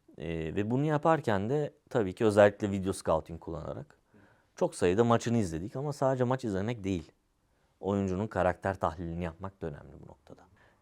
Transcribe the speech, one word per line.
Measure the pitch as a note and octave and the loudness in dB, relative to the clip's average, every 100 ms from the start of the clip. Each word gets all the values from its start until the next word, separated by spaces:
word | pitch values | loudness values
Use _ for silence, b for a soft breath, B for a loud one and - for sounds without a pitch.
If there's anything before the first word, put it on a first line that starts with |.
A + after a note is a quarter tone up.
| _ D4 | _ -12
Ee, | D#2+ | -6
ve | E2 D#2+ F2+ G#2 | -4 -4 -4 -2
bunu | B2+ | -2
yaparken | D#3 D3 E3+ D#3 A#2+ G2 G#2+ | 0 0 2 2 2 0 0
de | D3 D3 _ _ | -2 -4 _ _
tabii | B2+ F#2+ | -2 -2
ki | F#2 | 2
özellikle | A2+ G#2 G#2 - G#2 | 4 8 8 6 -2
video | G2 F#2 | -2 -2
scouting | - - D#2+ D2+ E2 | -4 0 0 -2 -12
kullanarak | - D#2+ D2+ A#2 D3 - _ b b b b - | -10 -10 -8 -10 -12 -20 _ b b b b -4
çok | F#3 | -4
sayıda | - F2+ F#2 | 2 2 4
maçını | A#2 A2+ A#2 A#2 | 6 4 2 0
izledik | F#2 D#2+ F2 C3 | 0 -4 -6 -8
ama | D3 | -6
sadece | C#3 C3+ C3 | -2 0 2
maç | B2 C3 | 0 0
izlemek | A2+ F#2+ G#2 A#2 | -2 -2 -2 -4
değil. | F#2+ F2+ - _ _ _ _ _ _ _ | -2 -4 -4 _ _ _ _ _ _ _
Oyuncunun | F2+ G2+ G2 F#2 G#2+ | -2 0 0 -2 -2
karakter | F#2+ F2+ F2 G2 | 2 0 2 -4
tahlilini | F#2 F2 D#2 E2+ E2+ | -2 -2 -4 -8 -6
yapmak | F2 E2+ F#2+ - | -6 -8 -14 -10
da | E2 | -10
önemli | D2 C#2+ D2 | -10 -18 -20
bu | - | -20
noktada. | - - - - b b b | -20 -20 -20 -20 b b b